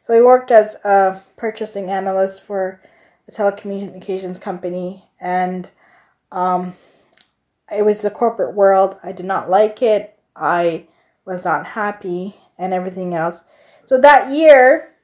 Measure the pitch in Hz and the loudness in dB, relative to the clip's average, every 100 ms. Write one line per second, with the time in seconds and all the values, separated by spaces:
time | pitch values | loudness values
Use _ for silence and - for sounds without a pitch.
0 | - 233 240 254 254 226 214 - 202 196 | 2 4 6 4 6 4 4 -6 0 2
1 | 190 185 _ _ 226 214 214 202 185 190 | 2 -2 _ _ -10 -8 -10 -10 -6 -6
2 | 196 190 190 190 - 202 185 190 _ _ | -4 -2 -2 -4 -10 -6 -6 -8 _ _
3 | _ _ - - 202 202 202 196 202 185 | _ _ -20 -4 -4 -4 -10 -10 -10 -14
4 | 185 190 185 180 - 180 180 180 180 196 | -10 -10 -8 -12 -12 -10 -8 -8 -10 -12
5 | _ _ 180 180 185 185 180 _ _ _ | _ _ -6 -4 -4 -6 -12 _ _ _
6 | _ _ _ 190 180 180 185 180 _ _ | _ _ _ -6 -2 -2 -6 -14 _ _
7 | _ _ _ _ _ _ _ 208 214 208 | _ _ _ _ _ _ _ -2 0 0
8 | 208 202 233 226 143 202 196 190 190 - | -4 -2 -4 -2 -6 2 4 4 2 -2
9 | 185 185 185 185 - 185 214 214 247 208 | -16 -12 -6 -6 0 2 2 0 0 0
10 | - _ _ - 156 170 170 165 _ _ | -4 _ _ -8 -2 0 -2 -4 _ _
11 | _ _ - 180 185 151 180 - 208 208 | _ _ -14 -8 -4 -4 -6 -8 -8 -8
12 | 190 175 190 - _ _ 185 185 185 185 | -10 -8 -10 -16 _ _ -6 -6 -6 -10
13 | 180 175 165 170 _ _ _ _ _ 262 | -8 -6 -6 -8 _ _ _ _ _ 4
14 | 285 285 262 285 320 277 254 320 - _ | 6 6 2 2 6 8 8 4 -2 _